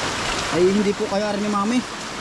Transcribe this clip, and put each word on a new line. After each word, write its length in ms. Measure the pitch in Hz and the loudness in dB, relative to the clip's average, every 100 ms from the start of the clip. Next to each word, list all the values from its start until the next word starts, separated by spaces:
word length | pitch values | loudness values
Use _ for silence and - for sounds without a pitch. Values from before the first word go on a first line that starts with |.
| - - - - - | -4 -4 -2 -2 0
Ay 160 | 156 180 | 4 4
hindi 240 | 196 202 | 4 2
po 160 | 202 214 | 0 0
kaya 240 | 196 208 | 0 0
rin 80 | 202 | 0
ni 80 | 208 | 0
mami. 320 | 208 202 247 - - - - | 0 2 0 -2 -6 -10 -8